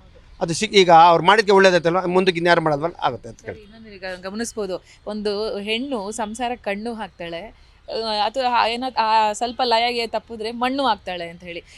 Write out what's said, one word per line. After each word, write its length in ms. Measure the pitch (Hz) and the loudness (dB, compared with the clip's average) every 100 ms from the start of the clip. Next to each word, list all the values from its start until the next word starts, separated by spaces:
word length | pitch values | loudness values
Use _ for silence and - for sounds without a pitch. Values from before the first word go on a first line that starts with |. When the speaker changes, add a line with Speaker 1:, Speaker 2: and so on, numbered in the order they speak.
| - - - - | -20 -20 -20 -8
Speaker 1:
ಅದು 140 | 175 | -6
ಸಿಕ್-, 200 | 160 214 | -4 2
ಈಗ 160 | 208 180 | 4 8
ಅವ್ರು 340 | 165 170 170 | 10 10 6
ಮಾಡಿದ್ಕೆ 280 | 165 214 196 | 4 4 6
ಒಳ್ಳೇದಾಯ್ತಲ್ವಾ, 480 | 196 190 180 165 180 | 6 6 4 2 0
ಮುಂದಕ್ಕೆ 380 | 180 180 190 170 | 0 0 2 0
ಇನ್ಯಾರು 220 | 175 170 | 2 2
ಮಾಡಲ್ವಲ್ಲ, 340 | 156 143 160 180 | 2 -2 -4 -4
ಆಗುತ್ತೆ 260 | 147 117 113 | -4 -4 -14
ಅಂತ 120 | 107 | -18
Speaker 2:
ಸರಿ, 60 | 110 | -16
Speaker 1:
ಹೇಳಿ. 160 | - | -16
Speaker 2:
ಇನ್ನೊಂದು 260 | - 226 220 | -18 -20 -20
ಈಗ 160 | 196 185 180 | -14 -12 -10
ಗಮನಿಸ್ಬೋದು, 640 | 185 208 233 - 196 175 _ _ - | -10 -8 -8 -8 -8 -8 _ _ -12
ಒಂದು 500 | 214 208 202 220 202 | -6 -6 -4 -6 -6
ಹೆಣ್ಣು 540 | 202 226 277 247 196 | -6 -6 -4 -8 -8
ಸಂಸಾರ 400 | 214 214 220 240 | -8 -8 -6 -8
ಕಣ್ಣು 400 | 240 - 202 226 | -6 -8 -8 -8
ಹಾಕ್ತಾಳೆ, 480 | 226 196 - 170 165 | -10 -12 -14 -12 -12
ಆ, 840 | 214 - _ _ - 220 226 208 | -14 -20 _ _ -12 -8 -6 -4
ಅಥವಾ 380 | 208 269 247 240 | -4 -2 -2 2
ಆ 40 | 214 | 0
ಏನೋ 360 | 240 262 233 | 0 -6 -2
ಆ 300 | 220 220 214 | 2 2 2
ಸ್ವಲ್ಪ 300 | 208 240 233 | -2 -6 -4
ಲಯಗೆ 420 | 254 226 240 240 226 | 0 0 0 -2 -4
ತಪ್ಪಿದ್ರೆ 440 | 226 - 226 214 | -6 -8 -10 -10
ಮಣ್ಣು 340 | 240 247 269 262 | -4 -4 -2 -2
ಹಾಕ್ತಾಳೆ 420 | 202 - 180 170 | -2 -6 -10 -10
ಅಂತ 160 | 175 | -14
ಹೇಳಿ. 180 | 180 170 - | -14 -14 -16